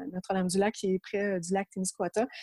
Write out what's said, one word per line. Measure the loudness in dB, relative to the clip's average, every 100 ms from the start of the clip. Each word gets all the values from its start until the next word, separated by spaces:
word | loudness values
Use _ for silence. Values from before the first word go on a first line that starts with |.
| -6
Notre-Dame-du-Lac, | -6 -2 0 2 4 2
qui | 2 0
est | 0
près, | 0 -2
euh, | 0 -2
du | 0
lac | -2 -2
Témiscouata. | -4 -4 -2 -2 0 -2 -4